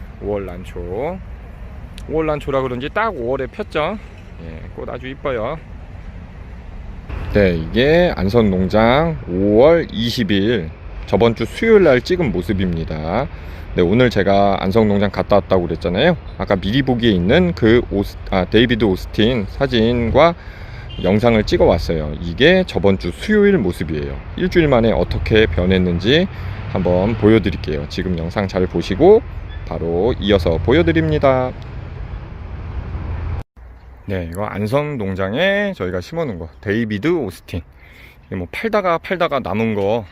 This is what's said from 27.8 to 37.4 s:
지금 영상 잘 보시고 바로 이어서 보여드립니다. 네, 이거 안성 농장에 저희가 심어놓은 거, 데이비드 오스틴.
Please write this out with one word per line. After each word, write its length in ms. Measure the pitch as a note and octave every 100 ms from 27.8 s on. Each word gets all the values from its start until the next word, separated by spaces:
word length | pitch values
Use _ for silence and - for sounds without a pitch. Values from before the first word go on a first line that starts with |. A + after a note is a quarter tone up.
| D2
지금 280 | - F2+ E2+
영상 300 | E2 G#2+ F#2+
잘 180 | F#2+ F#2
보시고 560 | F2 - G2 E3+ A3 - - - - -
바로 460 | D#2+ E2 E2+ A2 -
이어서 400 | G2+ G2 F2 D#2+
보여드립니다. 920 | - D3 E3 D#3+ D#3+ D3+ C#3+ C3 B2+ - - - - - - - - - - - - - - - - - - - - - - - - - -
네, 220 | F#2+ E2
이거 140 | F2 G#2+
안성 540 | G2 G#2 C#3 D3 C#3
농장에 720 | G2 F#2 F#2+ B2 F#3+ G3+ G3+ F#3
저희가 240 | F#2 F2+
심어놓은 380 | - E3 D3+ F2
거, 120 | E2 -
데이비드 460 | G#2 A2 A2+ G#2 D3
오스틴. 540 | F3 G#2 -